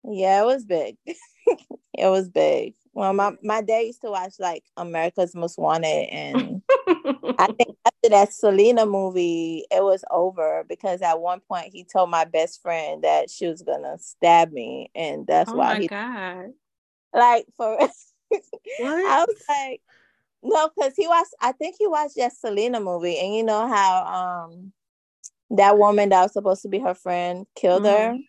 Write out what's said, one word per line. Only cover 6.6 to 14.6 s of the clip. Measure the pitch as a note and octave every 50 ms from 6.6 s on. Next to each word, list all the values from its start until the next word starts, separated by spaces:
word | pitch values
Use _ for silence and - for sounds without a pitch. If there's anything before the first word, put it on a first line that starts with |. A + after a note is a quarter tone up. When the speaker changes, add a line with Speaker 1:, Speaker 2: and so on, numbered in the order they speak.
| _ -
Speaker 2:
<laughs> | C5+ C5 C5 F#4+ E4+ D#4+ - C4+ C4+ - - F#3 B3+ -
Speaker 1:
I | F#3 G#3
think | A3 - A#3+ - - _ _
after | A#3 _ _ - A3+
that | G#3+ G3+ G3+ G3+ -
Selena | - - G#3 G3 G3 G3+ A#3 B3 A3+ A3
movie, | G#3 G3 G3 F#3+ F#3+ F#3 F#3 F3 E3+ E3+ E3 E3 E3 E3 D#3+ - _
it | - F#3
was | G3 G3 F#3+ F#3+ - -
over | - E3+ F3 F#3 F#3 F3 D#3+ D#3 D#3 D#3+ D#3+ _
because | - _ - G3 F3+ F#3
at | F#3+ E3+ E3 E3
one | E3 F3 F3+ F#3+
point | _ _ G3 F3 D#3+ -
he | G3 F3+ F3+
told | _ - G3 F#3 F3
my | E3+ E3 E3
best | E3 E3 D#3+ D#3+ F3+ - -
friend | _ F3+ E3 E3 D#3 D3+ D#3 D#3 D#3
that | D#3 D3+ D3+ D3 -
she | - - -
was | E3+ D#3+ F3
gonna | E3+ D#3+ C#3 C#3 D3 C#3 D3 -
stab | - - - _ E3+ E3+ E3+ E3+ E3+ E3
me, | D3+ B2+